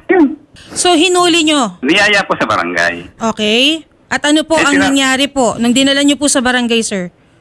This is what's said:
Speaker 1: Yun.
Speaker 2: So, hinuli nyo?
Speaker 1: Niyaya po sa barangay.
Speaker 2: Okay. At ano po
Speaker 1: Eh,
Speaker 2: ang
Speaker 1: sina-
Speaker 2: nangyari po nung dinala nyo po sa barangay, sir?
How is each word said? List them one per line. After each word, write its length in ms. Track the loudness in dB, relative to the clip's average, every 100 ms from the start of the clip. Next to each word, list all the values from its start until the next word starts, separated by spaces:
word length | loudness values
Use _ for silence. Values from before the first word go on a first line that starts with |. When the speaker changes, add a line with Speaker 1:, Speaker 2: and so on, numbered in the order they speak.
| -2
Speaker 1:
Yun. 280 | 2 2 0 _ -20 -16
Speaker 2:
So, 220 | -4 0
hinuli 560 | 2 2 2 2 2 2
nyo? 320 | 0 -2 -4
Speaker 1:
Niyaya 480 | -2 0 2 0 -2
po 80 | -4
sa 80 |
barangay. 720 | -2 -2 -2 -2 -2 -2 -12 -8
Speaker 2:
Okay. 720 | -6 -2 -2 0 0 -2 -8 _ -8
At 140 | -4 0
ano 180 | 0
po 160 | 0 0
Speaker 1:
Eh, 80 | 2
Speaker 2:
ang 80 | 2
Speaker 1:
sina- 160 | 0
Speaker 2:
nangyari 400 | 0 0 0 -2
po 240 | 0 -2 0
nung 160 | 0
dinala 320 | 2 2 2
nyo 160 | 0 0
po 80 | 0
sa 140 | 0
barangay, 400 | 0 -2 0 -2
sir? 340 | -2 -6 -8 _ _ _